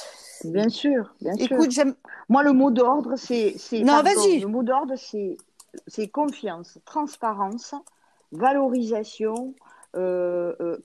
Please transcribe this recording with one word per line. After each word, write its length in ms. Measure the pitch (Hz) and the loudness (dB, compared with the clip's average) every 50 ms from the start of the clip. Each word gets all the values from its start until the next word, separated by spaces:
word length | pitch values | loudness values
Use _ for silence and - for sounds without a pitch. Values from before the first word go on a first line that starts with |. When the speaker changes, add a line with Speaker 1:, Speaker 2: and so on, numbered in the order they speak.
| - - - - - - - - - | -16 -18 -20 -20 -20 -20 -16 -12 -8
Speaker 1:
Bien 240 | 160 165 196 214 226 | -4 0 0 0 0
sûr, 440 | 220 - - 285 277 240 202 - _ - | 0 0 0 2 2 0 0 -4 _ -10
bien 140 | - 165 190 | -8 -6 -4
sûr. 220 | 226 254 233 269 | -4 -2 0 2
Speaker 2:
écoute, 160 | 254 320 262 | 2 2 2
j'aime 240 | 247 277 285 269 254 - _ - - - - - | 2 2 0 0 0 -4 _ -20 -20 -8 0 2
Speaker 1:
Moi, 160 | 220 269 285 | 4 4 6
le 80 | 285 | 6
mot 180 | 269 262 269 285 | 6 6 4 4
d'ordre, 460 | 226 254 247 240 269 294 240 240 269 | 4 4 4 4 2 2 0 -4 -6
c'est, 380 | 254 - - 247 233 214 196 190 - | -6 -4 -2 -2 0 0 0 -2 -4
c'est, 220 | - - 240 226 | -8 -6 -2 2
Speaker 2:
Non, 140 | 214 269 285 | 4 6 6
Speaker 1:
pardon, 160 | 302 285 370 403 | 6 6 4 4
Speaker 2:
vas-y. 240 | - 415 403 349 269 | 4 4 4 4 2
Speaker 1:
le 80 | 196 | 0
mot 160 | 202 220 247 | -2 -2 -2
d'ordre, 320 | 247 226 262 269 320 254 269 | -2 0 0 -2 -2 -4 -6
c'est, 400 | 240 - - - 208 202 185 - - _ _ _ - - _ - - - - | -10 -10 -10 -8 -8 -6 -6 -8 -10 _ _ _ -20 -20 _ -20 -20 -20 -12
c'est 180 | - 220 214 | -10 -8 -8
confiance, 720 | 202 - 285 302 285 - - - 196 170 170 175 - - - _ | -6 -2 -2 -2 -2 -4 -6 -8 -10 -10 -10 -14 -20 -20 -20 _
transparence, 920 | - - 311 294 294 - - - 220 214 202 196 196 220 240 - - 294 285 - _ _ _ _ _ _ _ _ _ | -10 -6 -6 -6 -6 -6 -6 -6 -4 -4 -4 -4 -4 -6 -8 -12 -12 -14 -16 -16 _ _ _ _ _ _ _ _ _
valorisation, 1200 | - 160 226 262 277 277 277 262 240 254 233 220 226 214 214 - - - 220 220 220 233 254 262 269 _ _ _ _ _ _ _ - | -6 -2 0 0 2 2 0 0 0 -2 -2 -2 -4 -4 -6 -8 -8 -6 -6 -4 -4 -6 -10 -12 -14 _ _ _ _ _ _ _ -8
euh, 580 | 175 185 180 180 180 180 175 175 175 175 175 - - | -6 -4 -2 -2 -2 -2 -2 -2 -4 -4 -6 -6 -6
euh, 160 | 170 170 160 - - | -6 -8 -8 -8 -8